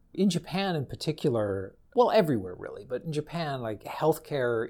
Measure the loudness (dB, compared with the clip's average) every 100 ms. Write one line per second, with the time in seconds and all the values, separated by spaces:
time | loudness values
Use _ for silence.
0 | _ 0 2 2 -2 -2 0 -2 -4 -4
1 | -4 -2 0 2 2 0 -4 -12 _ 2
2 | 4 6 4 2 -2 -8 -10 -12 -8 -6
3 | -4 -4 -4 -6 -4 -4 -4 -6 -8 0
4 | 2 2 -2 -2 0 0 -2